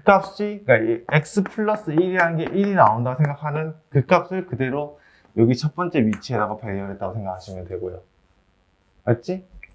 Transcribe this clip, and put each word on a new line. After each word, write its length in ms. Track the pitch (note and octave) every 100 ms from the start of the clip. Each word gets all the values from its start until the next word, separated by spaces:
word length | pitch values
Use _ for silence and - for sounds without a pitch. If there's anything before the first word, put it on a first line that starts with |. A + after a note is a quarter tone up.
| -
값이, 580 | G3 F#3+ - G#3 G#3 C3
그러니까 260 | A2+ A2
이 240 | A2+ - D3+
X 260 | C#3+ G3+
플러스 480 | F#3+ - G#3 G#3+ E3
일이라는 460 | D3+ F#3 F#3 E3+ E3
게 60 | - F#3
일이 160 | G3+ F#3
나온다고 420 | A2 A2 B2 C3
생각하는 560 | D3 C#3 D3+ D3 D#3+ - _
그 160 | C#3 B2+
값을 400 | F3 E3+ F#3 F3+
그대로 520 | B2 C3 C#3+ D3 - _ _ _ -
여기 180 | A2+ A2+
첫 200 | D3+ -
번째 300 | F3+ D3+ A2
위치에다가 520 | G#2 - A#2 G2+ G#2
배열했다고 560 | G#2 G2 G2 G2 F#2+
생각하시면 520 | A2 G2 F#2 - F#2 F2+
되고요. 340 | F#2 F#2 F2 _ _ _ _ _ _ _ _ _ _ -
맞지? 400 | A#2 - F#3 - - -